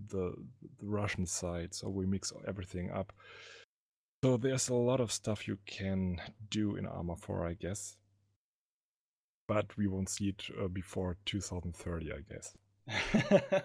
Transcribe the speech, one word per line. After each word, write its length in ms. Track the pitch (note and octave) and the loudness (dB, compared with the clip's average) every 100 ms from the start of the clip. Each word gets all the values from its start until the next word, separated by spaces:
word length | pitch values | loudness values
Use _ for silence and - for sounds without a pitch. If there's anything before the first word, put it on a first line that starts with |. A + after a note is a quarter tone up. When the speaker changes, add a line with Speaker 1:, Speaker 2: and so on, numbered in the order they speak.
| G#2 | -4
Speaker 1:
the, 260 | F#2+ F2+ - G2 - - - | -2 -2 -2 -12 -14 -18 -10
the 60 | G2+ | -2
Russian 380 | G#2 G#2 - | 0 0 0
side, 500 | F2+ - F2 F2 E2+ | -2 0 -2 -2 -4
so 140 | - G#2 | -6 -2
we 160 | G2 | 0
mix 260 | F#2+ G2 - - - | 2 2 -2 -6 -6
everything 440 | F#2+ F#2 F2+ F#2 | -6 -6 -4 -2
up. 240 | F#2+ F#2+ - - - - - - _ _ _ _ - | -2 -4 -8 -20 -18 -18 -18 -20 _ _ _ _ 2
So 140 | C3 B2 | 4 6
there's 320 | C3 C3 - | 4 2 4
a 60 | |
lot 260 | B2 A#2+ C3 | 4 6 4
of 120 | A2+ | 2
stuff 360 | - - G#2 - | 0 0 -2 -2
you 100 | G2+ | -4
can 560 | - - G2 F#2+ F#2 E2+ - - G#2+ | -6 -4 0 2 2 0 -6 -12 -4
do 260 | G#2+ G#2 F#2+ | 2 2 2
in 80 | |
Arma 320 | G2 F2+ E2+ E2 | -2 -2 -2 -4
four, 300 | - F#2+ E2+ | -2 0 0
I 60 | |
guess. 420 | F2 F2 G#2 - - _ _ _ _ _ _ _ _ _ _ _ _ _ _ - | -2 -4 -4 -6 -12 _ _ _ _ _ _ _ _ _ _ _ _ _ _ 0
But 300 | G#2+ G2+ - | 0 2 2
we 80 | G2+ | 2
won't 240 | F#2+ F#2+ | 2 -2
see 180 | - G2+ | 0 0
it, 140 | F#2+ - - | -2 -8 -4
uh, 60 | G2 | -2
before 480 | F#2 - G2+ F#2 F2+ | -2 -4 -2 -2 -2
two 160 | - G#2 | -4 -4
thousand 340 | - F2+ E2+ | -2 -4 -4
thirty, 380 | E2 F2+ E2 D#2 | -6 -4 -4 -4
I 80 | D2 - | -6 -10
guess. 240 | - - - _ _ - | -12 -12 -18 _ _ -4
Speaker 2:
<laughs> 640 | A2 - A3 - F#3+ - F#3+ | -2 2 2 8 6 6 0